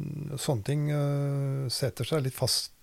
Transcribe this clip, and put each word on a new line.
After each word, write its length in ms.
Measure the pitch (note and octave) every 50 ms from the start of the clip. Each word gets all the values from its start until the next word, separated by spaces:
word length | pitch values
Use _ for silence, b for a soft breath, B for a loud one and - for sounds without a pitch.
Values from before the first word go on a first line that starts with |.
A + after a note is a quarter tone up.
| - - - - - - C#3+ B2
sånne 260 | - - C3+ A2 G2+
ting, 240 | C3+ C#3+ D3 D3 D3
øh, 800 | D3 D3 C#3+ C#3+ C#3+ C#3+ C#3+ C#3+ C#3 C#3 C#3 C3+ C3+ C3+ C3+ A#2+
setter 340 | - - C#3 A#2 - - A#2+
seg 180 | - D#3+ D3+
litt 120 | C3 C3 -
fast, 380 | - B2+ - - - - - - -